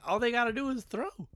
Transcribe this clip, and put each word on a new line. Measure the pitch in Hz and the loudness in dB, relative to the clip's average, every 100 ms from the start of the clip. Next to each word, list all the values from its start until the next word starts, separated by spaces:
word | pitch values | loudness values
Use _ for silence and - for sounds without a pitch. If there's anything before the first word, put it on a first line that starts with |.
All | - 208 | -2 2
they | 240 | 2
gotta | 240 233 | 2 2
do | 226 277 | 0 -2
is | 254 | -4
throw. | - 202 370 - 147 | -4 -4 -4 -6 -14